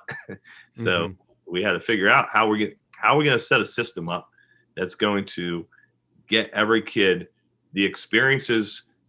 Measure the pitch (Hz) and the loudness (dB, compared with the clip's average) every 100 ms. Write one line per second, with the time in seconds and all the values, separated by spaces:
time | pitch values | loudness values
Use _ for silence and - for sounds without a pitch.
0 | - - - 98 - - - - 113 87 | -8 -12 -14 -18 -20 -20 -20 -6 -2 0
1 | 85 92 _ _ - 90 101 87 - 110 | -2 -6 _ _ -8 -2 -2 -2 0 0
2 | 101 131 117 107 110 107 104 - _ - | 4 4 4 2 2 2 -2 -6 _ -2
3 | 107 143 147 120 - 131 98 - 117 - | 2 2 2 0 2 0 0 -4 -6 -6
4 | 85 87 - _ _ _ _ - 92 - | -6 -8 -10 _ _ _ _ -8 -8 -2
5 | 107 101 95 - 87 85 - _ _ _ | 0 0 -4 -6 -6 -6 -8 _ _ _
6 | _ _ - 110 104 104 107 113 107 113 | _ _ -2 -2 0 0 2 2 0 0
7 | 98 87 85 _ _ _ _ 98 98 - | 2 2 -4 _ _ _ _ -2 -2 -2
8 | - 110 131 135 - 113 101 - - _ | -2 2 2 2 0 0 0 -6 -16 _